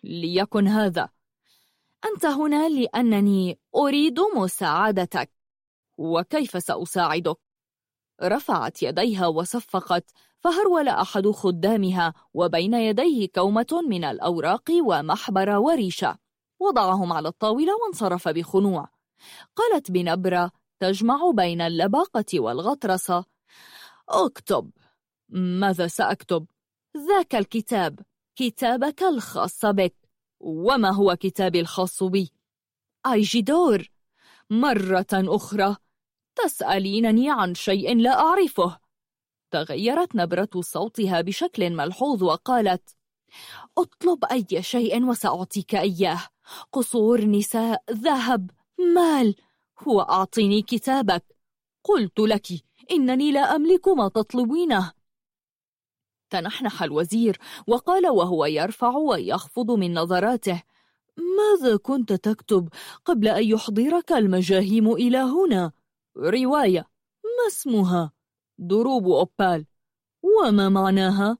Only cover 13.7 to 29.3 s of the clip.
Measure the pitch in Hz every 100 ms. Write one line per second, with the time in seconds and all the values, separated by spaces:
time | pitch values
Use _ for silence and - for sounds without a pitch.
13.7 | 330 330 185 156 117 147 170 151 208 -
14.7 | 339 277 160 156 - - 190 196 202 254
15.7 | 330 190 - 160 - _ _ _ _ 381
16.7 | 254 190 185 180 165 147 - 214 233 320
17.7 | 427 466 339 202 180 175 160 165 190 202
18.7 | 175 - _ _ _ - - - - 466
19.7 | 370 - 180 175 170 185 180 175 _ _
20.7 | _ 190 190 226 269 359 233 180 170 170
21.7 | 170 190 262 370 233 208 175 113 123 185
22.7 | 285 214 185 - 175 185 _ _ _ -
23.7 | - - _ - 202 214 - - 170 -
24.7 | _ _ _ _ _ _ 185 180 180 196
25.7 | 180 170 - - - - 170 156 _ _
26.7 | _ _ 311 294 392 339 240 196 226 208
27.7 | 226 170 147 - _ _ - 254 - 247
28.7 | 247 277 294 370 277 -